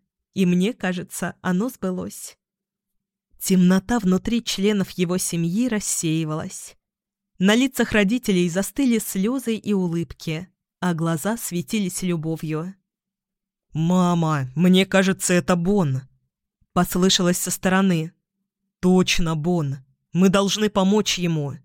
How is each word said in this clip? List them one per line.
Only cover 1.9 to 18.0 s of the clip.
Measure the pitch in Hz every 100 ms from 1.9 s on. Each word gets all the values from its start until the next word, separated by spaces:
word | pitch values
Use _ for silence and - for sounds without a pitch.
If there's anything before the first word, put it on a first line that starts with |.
| 185 185 - - - _ _ _ _ _ _ _ _ _ -
Темнота | - 185 180 190 - 240
внутри | 180 185 214 233
членов | - - 202 208 180
его | - 170 185
семьи | - 170 165 196 254
рассеивалась. | 214 - - 165 160 156 156 190 - - - _ _ _ _ _ -
На | 190
лицах | 226 269 - 233
родителей | 220 196 247 - 185 175
застыли | 175 196 - 269 226
слёзы | - 190 202 269 233 220
и | -
улыбки, | 196 180 170 165 - - 156 185 _ _ -
а | 180 160
глаза | 165 160 196 233
светились | - 175 - 220 190 -
любовью. | 180 170 160 160 156 156 180 - _ _ _ _ _ _ _ _ _
«Мама, | 151 165 185 175 170 160 151 131 147
мне | 180 185 190
кажется, | 190 190 185 - 175
это | - 180
Бон», | 170 208 151 131 - _ _ _ _ _ _
послышалось | 180 180 180 185 190 175 180
со | -
стороны. | - 190 190 196 165